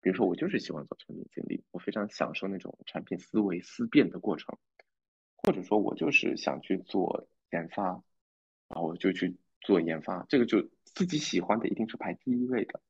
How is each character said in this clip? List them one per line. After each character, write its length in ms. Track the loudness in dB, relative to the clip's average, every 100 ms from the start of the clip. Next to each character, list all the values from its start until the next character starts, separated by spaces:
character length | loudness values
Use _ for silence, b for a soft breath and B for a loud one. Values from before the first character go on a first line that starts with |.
比 80 | 0
如 60 | 2
说 100 | 2
我 100 | 2
就 120 | -2
是 100 | -2
喜 120 | -4
欢 160 | -10 -8
做 100 | -14
产 180 | -14 -14
品 100 | -12
经 80 | -10 -6
理， 160 | -8 _
我 80 | -8
非 140 | -6
常 160 | -4 -4
享 240 | -2 -2
受 120 | -2 -6
那 120 | -6
种 200 | -10 -14
产 180 | -10 -10
品 140 | -6 -8
思 220 | -2 2
维 200 | 2 0
思 240 | -6 -6 2
辨 240 | 4 4
的 100 | 0
过 160 | -4 -4
程， 220 | -6 -14 _ _ _ _ _ _ _ _
或 140 | 0
者 120 | 2
说 160 | 2 2
我 160 | 2
就 160 | 0 2
是 260 | 4 2 -2
想 240 | -2 -4
去 160 | 0 -2
做 480 | 0 0 0 -2 -6 _ _
研 160 | -4 -4
发， 320 | -2 -2 -4 _ _ _ _ _ _ _
然 120 | -4
后 20 |
我 140 | -4 0
就 160 | 0
去 240 | 2 -2 -4 _ _
做 180 | 4 4
研 220 | 4 -2
发， 240 | -4 -6 2
这 100 | 2
个 60 |
就 260 | 6 4 2 _
自 220 | _ -2 0
己 100 | 0
喜 240 | 0 -2
欢 180 | 2 0
的 100 | 0
一 60 |
定 140 | -2 -4
是 80 | -4
排 160 | -8
第 160 | -6 -2
一 160 | 0 0
位 180 | -2 -2
的。 160 | -8